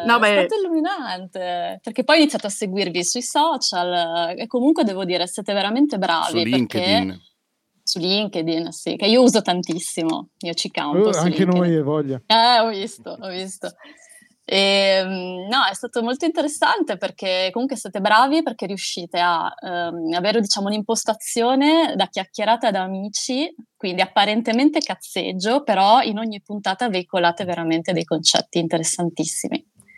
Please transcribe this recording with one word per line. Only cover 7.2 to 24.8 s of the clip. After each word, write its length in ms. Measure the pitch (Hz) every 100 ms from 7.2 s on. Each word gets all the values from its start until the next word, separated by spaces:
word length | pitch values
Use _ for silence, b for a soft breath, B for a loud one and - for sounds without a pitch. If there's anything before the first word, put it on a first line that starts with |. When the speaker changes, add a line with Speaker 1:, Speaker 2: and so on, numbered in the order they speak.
| _ _ _ _ _ _
Speaker 2:
su 160 | - 185
LinkedIn, 720 | 180 202 202 185 165 160 165
sì, 240 | - 165 170
che 100 | 202
io 160 | 240
uso 200 | 247 220
tantissimo, 840 | - 180 - 185 - - 160 - - -
io 140 | 170 165
ci 160 | 196
campo 380 | - 147 170 214
Speaker 4:
Eh, 40 |
Speaker 2:
su 60 | 170
Speaker 4:
anche 260 | 175 156 180
noi, 80 | 180 175
Speaker 2:
LinkedIn. 80 | 160
Speaker 4:
hai 60 |
voglia. 380 | 143 151 139 127 -
Speaker 2:
Eh, 340 | 226 240 240
ho 100 | 226
visto, 480 | 196 202 - 220 -
ho 100 | 202
visto. 400 | 180 190 - - - 302 B B B B _
Ehm, 1040 | - 190 196 196 196 190 185 190 180 185 196
no, 160 | 254 202
è 40 |
stato 280 | 196 240 240
molto 220 | 233 262 330
interessante 720 | 339 294 - - 427 302 190
perché 520 | 185 - 196 185 185
comunque 240 | 226 269 240
siete 240 | 196 202
bravi, 420 | 208 214 269 320
perché 220 | 320 - 196
riuscite 520 | 196 - - 170 175
a, 340 | 175 165 175 -
ehm, 500 | 185 175 170 165 160
avere, 280 | 175 196 226
diciamo, 260 | 202 208 196
un'impostazione 1300 | 214 208 226 - 214 - 240 233 262 294 330 302 190
da 120 | 190
chiacchierata 640 | 190 190 - 208 233 233
da 100 | 196
amici, 720 | 185 190 208 - - 262 339 - - _
quindi 240 | 185 180
apparentemente 800 | 185 220 202 214 233 226 294
cazzeggio, 840 | 302